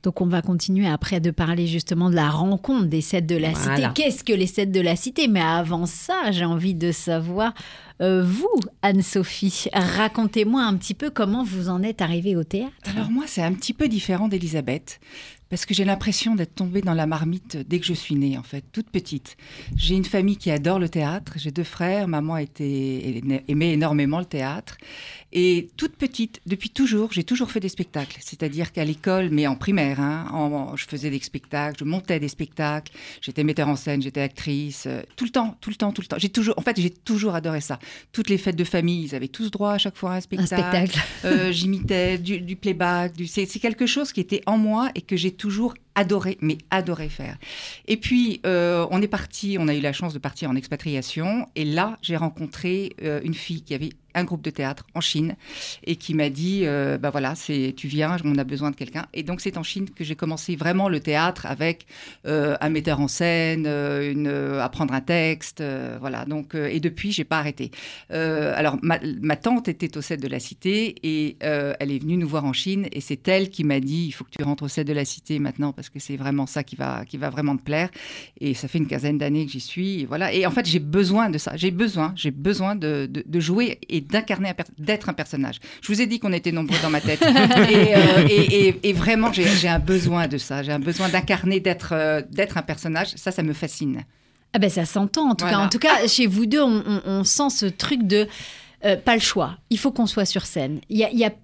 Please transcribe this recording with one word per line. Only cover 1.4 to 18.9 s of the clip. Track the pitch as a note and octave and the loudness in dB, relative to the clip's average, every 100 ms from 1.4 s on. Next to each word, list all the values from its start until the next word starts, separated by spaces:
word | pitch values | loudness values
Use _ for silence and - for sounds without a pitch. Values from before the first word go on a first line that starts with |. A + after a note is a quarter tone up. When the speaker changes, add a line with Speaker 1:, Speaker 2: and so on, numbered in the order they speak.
| D#3+ F3 | 0 2
Speaker 1:
justement | E3+ E3 - E3+ F3+ | 2 0 0 2 4
de | |
la | E3+ D3+ | 4 4
rencontre | D3+ F#3 G3 A3+ C4 | 2 2 2 2 2
des | F3 D#3+ | 2 2
Sept | D3+ F#3 | 0 0
de | D#3+ E3+ | 2 2
la | D#3+ | 2
Speaker 2:
Voilà. | D#3 C3+ C#3 B2 | 0 0 2 2
Speaker 1:
Cité. | - | 2
Qu'est-ce | D4+ - | 2 0
que | - | 0
les | G3+ F#3 | 2 2
Sept | - G3 | 0 2
de | F#3+ | 2
la | F3 F3 | 2 0
Cité ? | B3+ B3+ C#4 | -2 2 4
Mais | G3 | 4
avant | E3 E3+ E3 E3+ | 4 2 0 0
ça, | E3+ - - F#4 B3 | -2 -2 -2 0 0
j'ai | F3 | 2
envie | E3+ E3+ F#3 | 2 0 0
de | F3 E3+ | 0 0
savoir, | D#3+ - E3 E3 F#3 A3+ - - - - - | 0 -2 -2 -2 0 -2 -2 -18 -18 -20 -2
euh, | F#3 F#3 | 2 4
vous, | F3+ G3+ G4 F#4+ F#3+ - | 4 2 2 2 0 0
Anne-Sophie, | G3+ F#3+ F3 G3 F3+ - G3 - - | 4 4 4 0 0 -2 -2 -2 -2
racontez-moi | G3 F3+ F#3 G#3+ - A3 A#3 G#3 C4 | 0 2 2 0 2 0 2 2 2
un | A#3 | 2
petit | F#3+ - | 0 -2
peu | G3+ D4 | -4 -4
comment | C#4 G3 A#3 | 0 0 0
vous | A#3 F#3+ F3+ | -2 -2 -2
en | F3+ | 0
êtes | G#3 A3 | -2 -2
arrivée | E3 E3+ F#3 | 0 0 2
au | F3+ | 0
théâtre. | D#3+ G3 C4 - G3 | 0 -4 -4 -8 -6
Speaker 3:
Alors | G3+ G#3+ | -4 0
moi, | A#3+ D4+ | 0 -2
c'est | - | -2
un | E3+ | 0
petit | F#3 - | 0 -4
peu | - D4 | 0 0
différent | G#3+ - F3+ A3 | 0 0 0 2
d'Elisabeth. | F#3+ E3+ D#3 B2+ C#3+ - - - - - - _ | 0 -2 -2 -2 -4 -6 -20 -20 -20 -20 -20 _
Parce | F3+ | -8
que | - | -2
j'ai | G3+ | 0
l'impression | G3 G3 G#3+ F#3+ A3+ | 2 2 0 0 0
d'être | G#3+ D#3+ | 0 -2
tombée | - F3+ F#3+ | -4 -2 0
dans | F#3 | 0
la | E3 D#3 | 2 0
marmite | D#3 D#3+ F3+ - D3+ C3+ | 0 -2 -2 -6 -10 -2
dès | F3 | -2
que | |
je | F3 | 0
suis | E3 - | -4 0
née, | C#3+ C#3 C3 | 0 2 -2
en | |
fait, | A#2+ C#3 - | -6 -12 -8
toute | - | -10
petite. | A3+ | -4